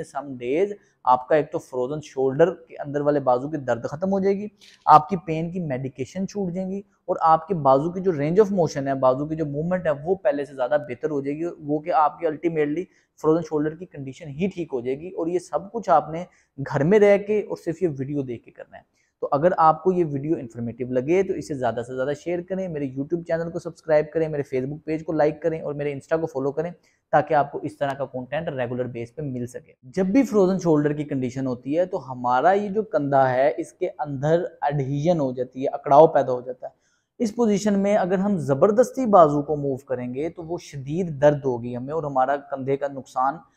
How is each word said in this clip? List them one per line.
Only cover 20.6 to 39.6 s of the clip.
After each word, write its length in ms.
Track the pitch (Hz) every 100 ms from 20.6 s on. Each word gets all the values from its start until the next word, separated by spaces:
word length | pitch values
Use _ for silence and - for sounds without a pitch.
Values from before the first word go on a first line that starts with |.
| 117 113 123
लगे 300 | 127 131 180
तो 100 | 190
इसे 220 | 185 - 143
ज़्यादा 260 | 123 113
से 120 | 117
ज़्यादा 200 | 127 131 143
शेयर 260 | 165 175
करें, 260 | 175 190 185
मेरे 180 | 151 143
YouTube 340 | 131 143 170
चैनल 260 | 170 165 170
को 100 | 170
सब्सक्राइब 500 | 165 160 - 151 151
करें, 140 | 160 160
मेरे 140 | 147 139
Facebook 340 | 131 131 151 -
पेज 160 | 160
को 100 | 160
लाइक 280 | 156 151 156
करें 180 | 170 160
और 120 | 147
मेरे 200 | 143 147
Insta 260 | 139 - 165
को 60 | 160
फॉलो 240 | 135 139
करें 200 | 139 170 175 _ _ _
ताकि 200 | 156 165
आपको 260 | 156 139 147
इस 160 | 151 -
तरह 140 | 139
का 120 | 139 131
कंटेंट 400 | 127 123 147 165
रेगुलर 360 | 135 120 123 127
बेस 220 | 117 117
पे 120 | -
मिल 220 | 143 127 123
सके। 280 | - - _ 127
जब 200 | 151 190
भी 120 | 269 240
फ्रोजन 340 | 208 185 190
शोल्डर 340 | 175 151 147
की 100 | 147 147
कंडीशन 420 | 139 127 131 131
होती 260 | 123 131
है 120 | 156 185
तो 120 | 185
हमारा 540 | 127 127 123 127 156
ये 160 | 202 208
जो 140 | 196 214
कंधा 400 | 156 143 139 131
है 240 | 127 139
इसके 340 | 165 160 - 180
अंदर 640 | - 151 139 147 165 180 - 147
एडहेजन 540 | 147 131 143 151 175
हो 120 | 135
जाती 280 | 127 127 131
है, 60 | 139
अकड़ाव 380 | 143 147 139 160
पैदा 220 | 151 131
हो 100 | 127
जाता 260 | 127 127 135
है। 60 | _ _ _ _ -
इस 120 | 240
पोजीशन 420 | 220 233 202 214 202
में 180 | 196 208
अगर 220 | 185 190
हम 180 | 196 196
ज़बरदस्ती 680 | 135 135 196 214 247 - 254
बाजू 320 | 196 156 147
को 120 | 143
मूव 220 | 151